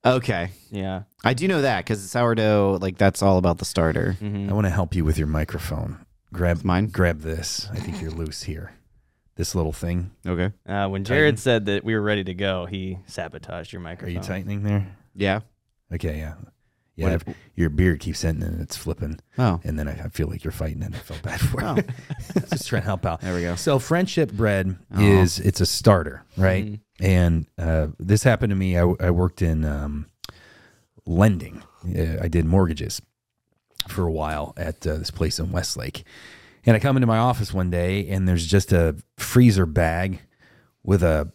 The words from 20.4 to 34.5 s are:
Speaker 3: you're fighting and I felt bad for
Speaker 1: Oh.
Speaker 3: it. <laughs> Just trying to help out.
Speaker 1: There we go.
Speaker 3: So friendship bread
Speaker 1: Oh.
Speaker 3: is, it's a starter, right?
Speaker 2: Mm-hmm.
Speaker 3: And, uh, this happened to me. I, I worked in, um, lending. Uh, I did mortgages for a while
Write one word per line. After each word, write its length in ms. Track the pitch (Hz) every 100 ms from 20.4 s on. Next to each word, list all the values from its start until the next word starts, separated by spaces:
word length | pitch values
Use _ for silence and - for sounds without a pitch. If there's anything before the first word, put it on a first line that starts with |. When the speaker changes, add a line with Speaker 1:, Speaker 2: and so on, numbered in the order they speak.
Speaker 3:
you're 80 | 76
fighting 320 | - 80 71
and 100 | -
I 40 | -
felt 220 | - 76
bad 180 | - -
for 240 | - 123
Speaker 1:
Oh. 120 | - 117
Speaker 3:
it. 120 | - 123 - -
<laughs> 300 | - - -
Just 180 | 147 -
trying 140 | 117
to 40 | 98
help 200 | 95 95
out. 160 | 82
Speaker 1:
There 120 | 95
we 80 | 87
go. 140 | 87 85
Speaker 3:
So 240 | - 135
friendship 540 | 123 170 185 - 156
bread 440 | 104 113 98 95 92 _
Speaker 1:
Oh. 80 | 107
Speaker 3:
is, 380 | 101 98 90 -
it's 220 | - -
a 40 | 92
starter, 580 | - 113 95 73 64 - -
right? 280 | 95 92 107
Speaker 2:
Mm-hmm. 400 | 104 _ _ 95
Speaker 3:
And, 400 | 90 85 82 73 -
uh, 300 | 82 80 76 -
this 260 | 90 104
happened 280 | 131 110 113
to 40 | 98
me. 200 | 95 87
I, 40 | 87 90
I 120 | 90
worked 300 | 87 90 -
in, 220 | 87 78
um, 440 | 76 71 73 73 78 _ - - - - _ _ _ _ -
lending. 580 | 87 107 92 - 76 - _ 90
Uh, 320 | - 80 80
I 60 | 87
did 160 | 85
mortgages 580 | 80 92 90 76 - - _ _ _ _ _ _ _ _ -
for 180 | - 87
a 60 |
while 420 | 80 76 76 76